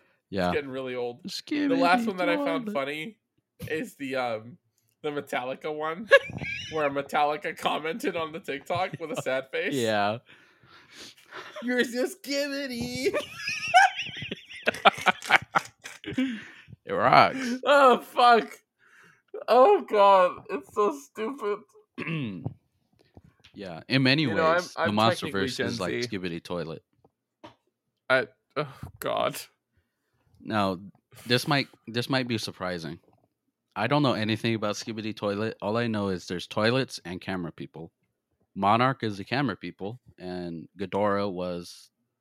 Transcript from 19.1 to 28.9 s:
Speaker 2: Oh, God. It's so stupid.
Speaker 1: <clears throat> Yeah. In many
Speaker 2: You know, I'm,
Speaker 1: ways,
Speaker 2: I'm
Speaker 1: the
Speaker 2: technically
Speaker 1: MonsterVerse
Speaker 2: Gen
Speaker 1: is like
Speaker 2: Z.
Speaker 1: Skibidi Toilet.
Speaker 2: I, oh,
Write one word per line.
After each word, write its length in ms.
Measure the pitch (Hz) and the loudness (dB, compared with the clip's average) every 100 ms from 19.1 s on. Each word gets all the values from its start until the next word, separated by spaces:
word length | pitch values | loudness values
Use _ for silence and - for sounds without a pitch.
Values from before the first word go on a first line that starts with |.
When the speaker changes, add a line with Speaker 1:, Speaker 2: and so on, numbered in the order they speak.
| _ _ - - | _ _ -8 4
Speaker 2:
Oh, 380 | 233 269 403 247 | 8 8 6 4
God. 560 | 214 202 190 180 - - | 6 8 8 6 0 -8
It's 240 | 196 - | -10 -6
so 240 | - 208 294 | 0 0 -2
stupid. 600 | - - 220 285 208 202 - _ _ - | -10 -8 -8 -6 -6 -6 -8 _ _ -12
Speaker 1:
<clears throat> 480 | - 160 123 90 85 - _ _ _ _ _ - - _ - | -6 -6 -6 -6 -10 -12 _ _ _ _ _ -20 -20 _ -20
Yeah. 280 | - 98 80 - | -16 -12 -12 -2
In 140 | 131 | 2
many 180 | 131 139 | 4 2
Speaker 2:
You 100 | 147 110 | 2 2
know, 100 | 160 | 2
I'm, 80 | 170 | 2
Speaker 1:
ways, 180 | 180 - | 0 -4
Speaker 2:
I'm 180 | 156 104 | 0 2
Speaker 1:
the 60 | |
Speaker 2:
technically 300 | 110 107 - 98 98 | 2 2 -2 -2 -2
Speaker 1:
MonsterVerse 100 | 123 | -2
Speaker 2:
Gen 100 | 120 | -4
Speaker 1:
is 120 | 117 | -2
like 220 | 90 120 | -4 -4
Speaker 2:
Z. 40 | 120 | -4
Speaker 1:
Skibidi 340 | 104 90 85 | -4 -6 -8
Toilet. 400 | - 90 80 80 - _ _ _ _ _ - - _ _ _ _ - | -6 -6 -6 -10 -16 _ _ _ _ _ -20 -20 _ _ _ _ 0
Speaker 2:
I, 180 | 131 113 _ _ - | 0 0 _ _ -8
oh, 180 | 147 - - | -8 -8 -16